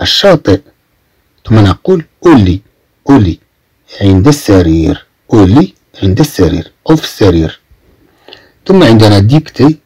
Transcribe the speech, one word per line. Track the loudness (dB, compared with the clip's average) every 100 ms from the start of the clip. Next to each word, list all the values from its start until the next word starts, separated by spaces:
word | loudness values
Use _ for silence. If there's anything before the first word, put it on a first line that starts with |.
الشاطئ. | -8 -2 0 0 -2 -4 -6 _ _ _ _ _ _ _ -2
ثم | 0
نقول | 0 -2 -4 -4 -6 _ 2
أولي. | 2 2 -2 -8 _ _ _ 0
أولي. | 0 0 -6 _ _ _ _ _ -6
عند | -2 0 0
السرير. | -2 0 0 0 -2 -2 -6 _ _ -4
أولي. | 0 2 2 -2 _ _ -8
عند | -4 -2
السرير. | -4 -2 -4 -4 -10 _ -4
أو | -4
في |
السرير. | -4 -4 -2 0 -4 -8 _ _ _ _ _ _ _ -20 _ _ -2
ثم | 2
عندنا | 2 4 2 2
ديكتي. | 2 0 -2 -2 -2 -2